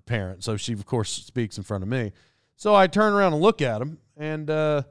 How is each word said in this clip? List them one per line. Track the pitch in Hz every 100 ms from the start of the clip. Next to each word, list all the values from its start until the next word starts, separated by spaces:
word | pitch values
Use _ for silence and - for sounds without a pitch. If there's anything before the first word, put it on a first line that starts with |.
| -
parent. | 117 92 92
So | 113 104
she, | -
of | 107 101
course, | 123 104
speaks | - - 127 110 -
in |
front | 98 101
of | 95
me. | 127 107 - _ _ _ _
So | 208
I | 202 190
turn | 202 214
around | 202 190
and | 151
look | 196 226
at | 135 107
'em, | 139 160 _ -
and, | 151 156 151
uh, | 156 151 147 -